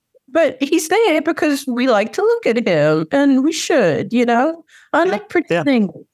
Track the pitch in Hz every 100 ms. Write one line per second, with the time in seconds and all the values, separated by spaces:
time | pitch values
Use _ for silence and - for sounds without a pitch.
0 | _ _ _ 285 302 - 285 320 311 415
1 | 453 311 311 - 311 277 - 240 262 214
2 | 226 - 415 466 294 233 202 156 151 156
3 | 160 277 285 269 285 320 - 311 180 113
4 | 190 233 240 233 294 330 _ - _ 294
5 | 349 403 - 359 - 175 277 247 190 -
6 | -